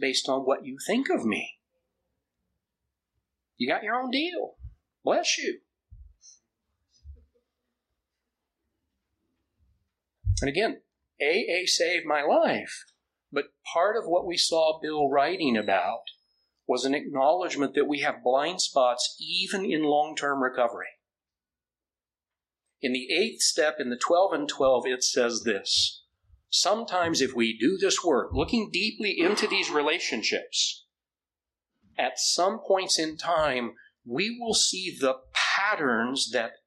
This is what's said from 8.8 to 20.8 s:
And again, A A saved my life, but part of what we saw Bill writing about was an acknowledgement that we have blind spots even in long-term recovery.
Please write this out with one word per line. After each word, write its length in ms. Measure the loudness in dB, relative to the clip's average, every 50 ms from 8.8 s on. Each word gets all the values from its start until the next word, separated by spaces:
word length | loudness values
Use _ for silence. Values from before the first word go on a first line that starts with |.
| _ _ _ _ _ _ _ _ _ _ _ _ _ _ _ _ _ _ _ _ _ _ _ _ _ _ _ _ 0 0 0 2
And 80 | 0 -2
again, 340 | 0 0 0 -2 -2 -6 _ _ _ _ _ _ _ -4
A 420 | 0 0 0 0 0 0 -2 -2 -2
A 40 |
saved 380 | 0 0 0 0 0 0 -2 0
my 180 | 0 0 0 2
life, 600 | 2 4 4 4 2 2 0 -4 -8 -12 -16 -16 _ _ _ _ _ _ _ _ _ -4
but 140 | -4 -4 -4 _ _ -12 -4 0
part 240 | 2 2 2 2
of 80 | 0 0
what 200 | 2 0 0 0
we 100 | 0 -2
saw 420 | -2 0 0 2 2 2 2 2 0
Bill 280 | -4 -6 -2 0 0 2
writing 480 | 4 4 2 2 0 0 0 0 2
about 460 | 0 2 2 2 2 2 0 -4 -6 -10 -14 -20 _ _ _ _ _ _ _ _ _ _
was 180 | -2 -2 0 0
an 100 | 0 0
acknowledgement 800 | 0 -2 -4 0 2 4 4 4 4 2 -2 -2 -2 -2 0 2
that 120 | 2 2
we 140 | 2 0 -2
have 220 | -2 -2 -2 -2 0
blind 380 | 2 2 2 2 0 -2 -2
spots 560 | -4 0 2 4 4 4 4 2 -2 -6 -6 -8
even 440 | -10 -6 -6 -4 -4 -4 -4 -4 -2
in 180 | 0 0 0 2
long-term 600 | 2 4 2 2 0 -2 -4 -2 -2 0 0 0
recovery. 440 | -2 0 2 0 0 0 -4